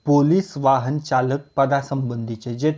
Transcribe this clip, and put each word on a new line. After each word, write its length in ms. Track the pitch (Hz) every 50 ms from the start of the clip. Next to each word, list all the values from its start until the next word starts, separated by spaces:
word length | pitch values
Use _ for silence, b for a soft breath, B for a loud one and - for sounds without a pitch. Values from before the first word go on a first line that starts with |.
| -
पोलीस 460 | 147 143 147 143 147 165 190 185 - -
वाहन 420 | 147 139 135 135 127 117 131 147 151
चालक 420 | 151 - - 151 131 131 135 147 - - _
पदासंबंधीचे 1000 | - 135 131 143 139 135 - 139 135 131 120 120 117 117 113 113 110 - 123 117
जे 180 | 120 139 156 156